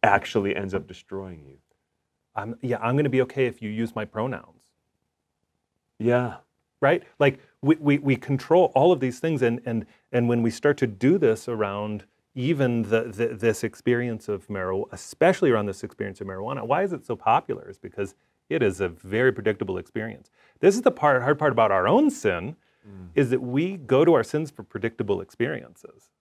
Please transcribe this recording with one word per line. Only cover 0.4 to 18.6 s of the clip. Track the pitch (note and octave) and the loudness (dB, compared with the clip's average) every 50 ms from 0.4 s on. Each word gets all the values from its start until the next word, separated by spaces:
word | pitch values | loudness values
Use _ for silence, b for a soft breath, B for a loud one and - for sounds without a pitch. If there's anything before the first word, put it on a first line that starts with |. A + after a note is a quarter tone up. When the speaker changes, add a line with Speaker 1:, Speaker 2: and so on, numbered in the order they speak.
| G2 G2 - | -2 -2 -4
Speaker 1:
ends | F2 G2+ F#2+ F#2 | -4 -6 -6 -6
up | F#2+ - | -8 -8
destroying | - - - _ _ G2 G2 G2 F#2 F2 D#2+ D2 | -8 -20 -20 _ _ -12 -12 -12 -12 -16 -18 -20
you. | C#2 C2+ C#2+ _ _ _ _ _ _ _ _ _ _ _ _ _ _ _ | -20 -20 _ _ _ _ _ _ _ _ _ _ _ _ _ _ _ _
Speaker 2:
I'm, | G#2+ G2+ A2+ A#2 - - | -10 -10 -10 -12 -8 -6
yeah, | B2+ A#2+ G#2+ A2 | -6 -4 -2 -2
I'm | A#2 B2+ | 0 0
gonna | C#3+ D3 C#3 | 2 0 2
be | B2+ C3 B2+ | 2 0 0
okay | B2+ - C#3 C3 | 0 0 -2 -2
if | B2 G#2+ - A2 | -2 -2 -6 -10
you | G#2 | -8
use | G#2 A2 A#2 A2 - | -6 -4 -6 -4 -4
my | A2 G#2+ | -8 -10
pronouns. | G#2 _ G#2+ A2 C3+ B2+ E2 - _ _ _ _ _ _ _ _ _ _ _ _ _ _ _ _ _ _ _ _ _ _ _ _ _ _ _ _ _ _ _ | -8 _ -6 -6 -6 -6 -10 -14 _ _ _ _ _ _ _ _ _ _ _ _ _ _ _ _ _ _ _ _ _ _ _ _ _ _ _ _ _ _ _
Speaker 1:
Yeah. | A2 A#2 A#2+ B2 B2 A#2 G2 - _ _ _ _ _ _ _ _ | 0 2 2 2 0 -2 -6 -12 _ _ _ _ _ _ _ _
Speaker 2:
Right? | - C3+ D#3+ E3+ - _ _ _ | 2 2 2 2 -2 _ _ _
Like, | D3 C#3 C3+ b b b b b - | 2 2 2 b b b b b 2
we, | C#3 D#3+ | 2 2
we, | D#3 D3+ D3 C#3+ C#3 | 2 4 2 2 2
we | C#3+ C#3 C3 | 2 0 0
control | A2+ - - C#3+ C3 - - D#3+ F3+ F3+ - - | 0 0 -4 -4 -4 0 2 4 4 4 4 4
all | C3+ C#3 F3 F3+ | 4 4 4 4
of | C#3+ | 4
these | C3 B2+ A#2+ - | 0 -4 -4 -4
things, | - E3 D#3+ C3 | -4 -2 0 2
and, | B2 A#2 A#2 B2 - | 2 0 0 0 -4
and, | B2 A2+ A2+ G#2 b b b b b - | -4 -4 -4 -6 b b b b b -2
and | B2 A#2+ A#2+ | 0 2 2
when | A#2+ A#2+ A#2 | 2 2 2
we | A#2 | 0
start | A2 - - D3 D3 - | -2 2 2 2 2 2
to | C#3 | 0
do | A#2+ G#2 G2 A2+ C3+ F3 | -4 -2 0 2 4 4
this | G3 D#3 A#2+ A2 A2 - - | 4 4 2 2 0 -4 -8
around | A#2+ A2 G#2+ G2+ G2 G2+ G#2 G#2+ G#2+ G2+ - _ _ _ _ _ _ | -4 -2 -2 -2 -2 -6 -6 -6 -8 -8 -10 _ _ _ _ _ _
even | C3 B2 C#3+ E3 C#3 C#3 B2 A#2+ A#2 A2 | -4 -2 -2 0 2 0 0 2 0 0
the, | G2 A2 A2+ A2+ | 0 0 0 0
the, | B2 G2+ G2+ A#2 A2+ | -2 -4 -4 -4 -4
this | A#2 G2+ G#2+ A#2 G#2 - - | -2 0 0 0 0 0 -4
experience | A2 - - _ A#2+ B2 A#2+ A#2+ A#2+ A2+ G#2+ - - | -8 -8 -4 _ 0 0 0 0 -4 -6 -8 -6 -6
of | G#2 F#2+ - _ | -8 -8 -6 _
marijuana, | G#2 G2 F#2 F#2 F#2+ G2 - - - | -8 -6 -4 -2 -4 -4 -6 -8 -12
especially | - - - - _ D#3 F3 F#3 - - D3 | -18 -16 -18 -2 _ 4 4 4 4 2 2
around | A#2 A2 G#2 | 2 2 0
this | G2+ F#2+ - - | -2 -6 -8 -12
experience | G#2 - _ G#2 G2+ F#2+ - | -14 -10 _ -10 -10 -10 -10
of | G2+ | -12
marijuana, | G2 F#2+ F#2+ G2+ A#2 C#3 C3+ A2 | -12 -10 -10 -8 -8 -8 -8 -4
why | A2+ C3+ D#3+ G3 | -2 -2 0 0
is | G3 F3+ | -2 -4
it | - _ | -8 _
so | - A#2+ | -8 -10
popular? | - - A#2 A2+ D3+ - - - - - - | -4 0 0 0 0 0 -4 -10 -10 -10 -18
Is | G2 _ | -20 _
because | - F#2 - - G2+ F#2+ - _ _ _ _ _ _ _ | -18 -16 -8 -8 -8 -8 -8 _ _ _ _ _ _ _
it | D3+ D#3+ | -2 2